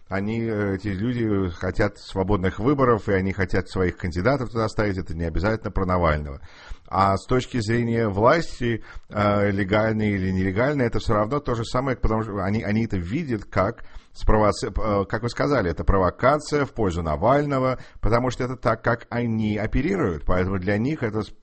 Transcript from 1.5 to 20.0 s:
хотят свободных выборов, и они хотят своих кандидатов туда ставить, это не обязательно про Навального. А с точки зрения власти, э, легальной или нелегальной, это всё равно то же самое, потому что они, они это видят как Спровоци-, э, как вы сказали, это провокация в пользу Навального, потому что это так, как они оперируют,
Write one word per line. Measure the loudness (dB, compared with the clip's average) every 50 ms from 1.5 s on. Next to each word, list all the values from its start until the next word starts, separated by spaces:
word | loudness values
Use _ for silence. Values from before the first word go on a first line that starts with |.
хотят | -4 -4 -6 -2 0 0 0 0 -2 -8
свободных | -16 -8 -4 -2 2 2 2 2 2 -2 -2 0
выборов, | 0 2 2 4 4 4 2 2 2 0
и |
они | 0 2 2 0
хотят | 0 -2 -2 0 0 -2 -2 -2
своих | -2 0 0 0 0
кандидатов | -2 -6 -4 -4 0 0 2 0 0 -2 -4
туда | -2 -2 -2 -2
ставить, | 0 -2 -2 0 -2 -4
это | -4 -6 -6
не | -4 -4
обязательно | -2 -2 0 0 0 0 0 -4 -4
про | -2 -2 0
Навального. | 0 2 2 2 2 2 0 -2 -8 -12 -14 -16 -20 -20 -20 -16 -16 -16 -16 -12 -4 0
А | 2 2 2 2
с | 0 0
точки | 0 0 0 0 -2 -4 -4
зрения | -2 0 0 0 0 0 0 0 0
власти, | 0 0 4 4 4 4 4 0 -4 -6 -4 -2 -2 -2 -4 -6 -12 -16 -16 -16 -8
э, | -2 0 2 2 4 4 2 2
легальной | 0 0 0 2 2 2 2 2 0 0 0 0
или | 0 0 0 0
нелегальной, | 0 0 0 0 0 0 0 0 0 0 0
это | 0 0 -2
всё | 0 2 2
равно | 2 2 0 -2 -4
то | -2 -2 -4
же | -4 -4
самое, | -4 -4 -4 -2 -2 -2
потому | 0 2 2 2 0
что | -2 -4 -4 -4 -2
они, | 0 0 -2
они | 0 0 0 0 0
это | 0 -2 -4
видят | -4 -4 -4 -4 -4 -4 -4 -6 -6
как | -4 0 0 0 0 -2 -6 -14 -16 -16 -18 -18 -18 -12
Спровоци-, | 0 2 4 6 6 6 4 2 2 -4 -4
э, | 0 2 2 4 4 2 2
как | 0 -2 -4
вы | -4 -4
сказали, | -2 0 0 2 2 2 2 0
это | -2 2 2
провокация | 4 4 6 4 2 2 2 2 4 4 2 0 -2 0 0 0
в | -2
пользу | 0 0 0 0 0 0
Навального, | -2 -2 -2 2 2 4 4 4 2 0 0 0 0 0 -2 -4 -8 -18 -12 -2
потому | 0 2 2 2 2 0
что | -2 -2 -4
это | -4 -6
так, | -4 -2 -2 -2 0
как | 0 -2 -2 -2 -4 -6
они | -4 -2 -2 0 0 0 0 0 0
оперируют, | 0 -2 0 0 0 0 0 0 0